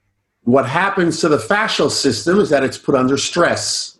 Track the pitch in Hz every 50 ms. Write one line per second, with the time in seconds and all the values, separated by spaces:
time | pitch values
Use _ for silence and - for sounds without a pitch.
0 | _ _ _ _ _ _ _ _ - 117 123 139 123 120 139 170 190 196 196 190
1 | 175 165 165 - - 160 147 - - - 202 208 220 208 - - 165 135 - -
2 | - 135 120 - - 165 185 208 185 139 147 135 135 123 - - - - 143 127
3 | 127 127 139 127 - - - 175 170 139 113 107 - - - - - - -